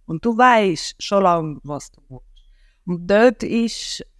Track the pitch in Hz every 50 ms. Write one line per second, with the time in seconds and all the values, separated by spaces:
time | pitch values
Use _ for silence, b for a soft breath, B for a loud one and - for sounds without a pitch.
0 | _ - 165 156 - 233 233 220 247 254 247 226 208 196 165 - - - - -
1 | - - 202 202 196 180 175 170 160 156 147 139 - 143 147 139 - - _ _
2 | _ - 131 123 - _ - _ _ _ _ _ _ _ _ _ _ - 180 170
3 | 175 175 196 208 226 254 220 - - - - 233 233 226 - - - - - -
4 | - - _ _